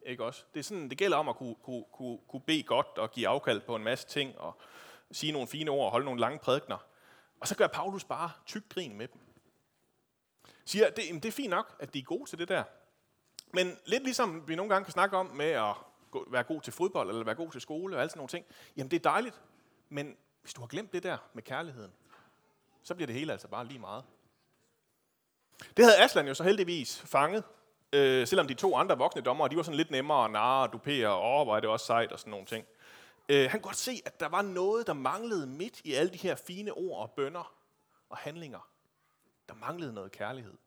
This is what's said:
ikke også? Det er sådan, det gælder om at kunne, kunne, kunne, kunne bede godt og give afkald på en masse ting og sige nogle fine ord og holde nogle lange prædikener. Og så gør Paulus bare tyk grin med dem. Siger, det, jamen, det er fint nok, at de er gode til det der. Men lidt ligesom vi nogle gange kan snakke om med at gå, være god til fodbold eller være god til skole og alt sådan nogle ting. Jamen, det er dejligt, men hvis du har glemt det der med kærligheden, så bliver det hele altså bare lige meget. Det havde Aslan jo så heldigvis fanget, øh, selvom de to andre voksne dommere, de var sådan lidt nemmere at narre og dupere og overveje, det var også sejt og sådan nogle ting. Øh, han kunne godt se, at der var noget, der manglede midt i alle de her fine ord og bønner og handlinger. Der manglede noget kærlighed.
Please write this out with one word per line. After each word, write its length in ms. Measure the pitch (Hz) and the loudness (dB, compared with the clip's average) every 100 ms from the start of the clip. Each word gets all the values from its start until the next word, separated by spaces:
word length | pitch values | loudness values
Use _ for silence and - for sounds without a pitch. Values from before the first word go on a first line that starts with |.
| 135 | -12
ikke 180 | 123 | -8
også? 200 | 113 135 - | -6 -8 -12
Det 60 | 156 | -10
er 40 | |
sådan, 260 | 139 202 143 | -8 -8 -8
det 80 | 135 | -2
gælder 180 | 196 165 | 2 2
om 120 | 151 | 0
at 80 | 117 | -4
kunne, 180 | 127 | -8
kunne, 300 | 113 - 123 - | -12 -10 -10 -12
kunne, 260 | - 127 117 - | -12 -10 -12 -12
kunne 140 | 135 | -8
bede 200 | 139 160 | -2 -2
godt 360 | - 123 143 - | 2 2 2 -2
og 120 | 110 | -4
give 180 | - 104 | 0 0
afkald 320 | 131 143 107 | 2 2 0
på 160 | 101 113 | -2 -4
en 80 | |
masse 240 | 107 127 - | -2 -4 -4
ting 300 | - 135 - | -6 -6 -8
og 180 | 82 85 - - - - _ | -12 -12 -18 -20 -20 -20 _
sige 220 | - 151 | -8 -4
nogle 160 | 151 120 | -4 -6
fine 220 | 147 156 | -4 -2
ord 140 | 139 | 0
og 60 | 117 | 2
holde 140 | 117 | 2
nogle 160 | 139 123 | 0 0
lange 180 | 117 147 | 0 0
prædikener. 480 | - 135 - 98 - _ - - _ _ | 0 0 -2 -10 -12 _ -20 -20 _ _
Og 80 | - | -4
så 80 | 208 | 0
gør 100 | 196 | 0
Paulus 380 | - 175 196 | 0 -6 -8
bare 260 | - 135 170 - - | -6 -6 -6 -10 -12
tyk 160 | 214 - | -12 -10
grin 300 | - 165 101 | -10 -10 -10
med 100 | 120 | -14
dem. 120 | - _ _ _ _ _ _ _ _ _ _ _ _ - - | -16 _ _ _ _ _ _ _ _ _ _ _ _ -20 -18
Siger, 260 | - 190 208 | -6 4 4
det, 160 | - 175 | 4 -4
jamen, 160 | 165 | -4
det 60 | 220 | -6
er 40 | |
fint 180 | 214 269 | -4 -2
nok, 260 | 175 220 - | -2 -2 -8
at 140 | 143 | -10
de 40 | 143 | -8
er 40 | |
gode 280 | 131 175 277 | -6 -6 -8
til 80 | 165 | -8
det 100 | 175 | -2
der. 160 | 180 - - _ _ _ _ _ - - | -2 -4 -10 _ _ _ _ _ -20 -6
Men 240 | 175 185 175 - | -2 -2 -4 -4
lidt 160 | 226 | -2
ligesom 460 | 262 240 226 165 156 | 0 0 -2 -2 -6
vi 60 | |
nogle 200 | 160 208 | -4 0
gange 100 | 196 | 0
kan 80 | 196 | 0
snakke 240 | 165 196 196 | 0 2 2
om 100 | 185 | -2
med 240 | 131 151 | -2 0
at 240 | 147 107 101 - _ _ | 2 0 -2 -8 _ _
gå, 160 | - - | -10 -4
være 120 | 123 | -2
god 180 | 120 160 | -2 -4
til 120 | 139 | -8
fodbold 360 | - 180 185 101 | -4 -2 0 -2
eller 160 | 110 | -2
være 100 | 110 | -4
god 180 | 113 165 | -4 -6
til 80 | 147 | -10
skole 360 | - 156 190 165 | -10 -8 -6 -2
og 60 | |
alt 80 | 151 | -4
sådan 80 | 165 | -4
nogle 100 | 135 | -10
ting. 180 | 175 - - - - | -10 -12 -20 -16 -12
Jamen, 140 | 135 | -4
det 60 | 170 | 0
er 140 | 160 | 2
dejligt, 300 | 165 240 - - _ _ _ _ | 2 0 -8 -20 _ _ _ _
men 280 | 147 147 - _ _ | -8 -8 -12 _ _
hvis 120 | - | -18
du 60 | - | -14
har 80 | 120 | -10
glemt 240 | 143 214 | -10 -6
det 100 | 180 | -6
der 160 | 180 147 - | -6 -6 -10
med 100 | 120 | -18
kærligheden, 500 | - 131 165 131 101 - _ - _ _ _ _ _ _ | -8 -8 -8 -12 -18 -20 _ -20 _ _ _ _ _ _
så 120 | - | -10
bliver 120 | 175 151 | -6 -6
det 100 | 117 | -4
hele 160 | 151 | -4
altså 160 | 104 98 | -6 -8
bare 180 | 98 120 | -10 -8
lige 120 | 131 | -12
meget. 260 | 104 107 131 _ _ _ _ _ _ _ _ _ _ _ _ _ _ - - - | -12 -12 -14 _ _ _ _ _ _ _ _ _ _ _ _ _ _ -20 0 10
Det 80 | |
havde 140 | 233 202 | 12 12
Aslan 300 | 220 185 143 | 10 8 2
jo 60 | |
så 100 | 135 | 2
heldigvis 560 | 170 208 175 175 123 - | 4 4 2 -2 -4 -10
fanget, 440 | - 135 147 208 214 - _ _ _ | 0 4 4 2 -6 -14 _ _ _
øh, 340 | 143 139 131 120 | 6 6 6 4
selvom 220 | 185 147 | 4 2
de 60 | |
to 220 | 131 190 131 | 0 2 4
andre 220 | 180 143 | 4 4
voksne 240 | 143 - | 2 2
dommere, 260 | 127 135 143 | 0 2 2
de 80 | 156 | 0
var 60 | |
sådan 140 | 165 147 | 0 0
lidt 140 | 160 | 0
nemmere 340 | 139 143 147 | 0 2 4
at 60 | 110 | 4
narre 380 | 107 113 135 127 | 4 4 4 2
og 40 | |
dupere 360 | 110 143 143 110 | -2 -4 0 2
og 120 | 95 | 2
overveje, 400 | 107 139 139 107 | 2 2 2 2
det 80 | 110 | 2
var 40 | |
også 140 | 110 - | 0 2
sejt 260 | 117 113 | 2 0
og 60 | - | -4
sådan 120 | - | -12
nogle 160 | 101 98 | -12 -10
ting. 200 | 113 110 _ - - - _ - | -10 -12 _ -20 -20 -20 _ 4
Øh, 220 | 143 147 | 4 4
han 100 | 214 | 2
kunne 80 | 196 | -4
godt 80 | 196 | -6
se, 260 | - 233 | -6 -6
at 160 | - - | -10 -6
der 60 | 151 | -2
var 160 | 170 | -2
noget, 440 | 202 180 190 220 220 | -2 0 0 0 -2
der 60 | |
manglede 540 | 147 131 180 233 208 139 | -2 -2 -2 -2 -4 -4
midt 340 | 135 208 - | -8 -10 -10
i 100 | - | -4
alle 180 | 131 175 | 0 0
de 60 | 180 | 0
her 160 | 185 | -4
fine 380 | 151 - 180 208 | -4 -8 -10 -8
ord 300 | - 185 120 | -6 -6 -6
og 80 | 107 | -8
bønner 440 | - 139 175 170 - _ _ _ _ _ | -4 -6 -6 -14 -18 _ _ _ _ _
og 80 | - | -12
handlinger. 520 | - 160 160 98 - _ _ _ _ _ _ _ - | -10 -10 -12 -16 -20 _ _ _ _ _ _ _ -20
Der 60 | |
manglede 380 | 110 117 175 156 | -12 -10 -8 -8
noget 200 | 107 95 | -10 -12
kærlighed. 400 | - 104 131 110 - | -10 -10 -10 -14 -20